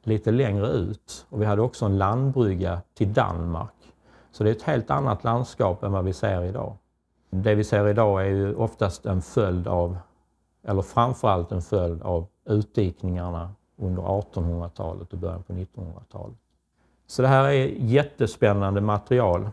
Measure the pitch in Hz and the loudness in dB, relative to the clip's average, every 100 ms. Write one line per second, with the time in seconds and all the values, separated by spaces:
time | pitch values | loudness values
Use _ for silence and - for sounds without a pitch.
0 | - 107 - 117 127 101 107 143 85 104 | -2 -2 2 2 2 0 0 0 -2 -6
1 | - - - - 107 104 120 - 107 98 | -14 -20 -10 -2 0 2 0 0 0 2
2 | 98 117 139 131 110 90 92 90 - - | 2 2 0 2 2 0 -2 -4 -8 -2
3 | 104 110 107 87 85 82 107 - - _ | 0 2 0 -2 -4 -6 -8 -14 -20 _
4 | _ - _ - 107 113 - 139 107 139 | _ -20 _ -2 0 0 0 -2 0 0
5 | 139 101 120 117 127 - 101 90 101 98 | 0 -2 0 -2 -2 -2 0 0 -2 -2
6 | 92 92 107 92 90 101 - 104 _ _ | -2 -2 -2 -2 -4 -6 -8 -12 _ _
7 | _ _ _ 92 107 104 104 104 104 104 | _ _ _ -2 2 2 2 2 4 4
8 | 110 98 98 98 98 110 113 - 101 - | 4 2 0 0 -2 -2 -4 -2 -4 -2
9 | - 92 - - 101 90 85 90 87 90 | -2 -2 0 0 0 0 0 0 0 -4
10 | - _ _ _ _ _ - 98 95 - | -12 _ _ _ _ _ -2 -2 0 2
11 | 117 131 120 95 85 90 85 101 87 82 | 2 2 2 2 0 -4 -2 0 0 -2
12 | - 87 87 _ - 107 104 - 95 - | -2 -4 -4 _ -2 0 0 0 0 -2
13 | 92 90 87 85 85 101 _ - 92 90 | -4 -4 -4 -6 -8 -14 _ -8 -4 -4
14 | 87 98 104 - 85 85 85 - 87 92 | -2 -2 -2 -4 -2 -2 -6 -8 -10 -10
15 | 87 90 87 87 92 92 92 - 87 92 | -12 -8 -8 -8 -10 -10 -10 -12 -14 -14
16 | - 101 104 117 _ _ _ _ _ _ | -18 -16 -16 -18 _ _ _ _ _ _
17 | - - 127 135 139 139 135 - 117 131 | -6 2 6 6 6 4 2 -2 2 2
18 | 143 - 113 - 110 101 98 101 104 104 | 2 0 -2 2 2 4 0 0 2 0
19 | - 123 110 87 104 | 2 2 4 2 -2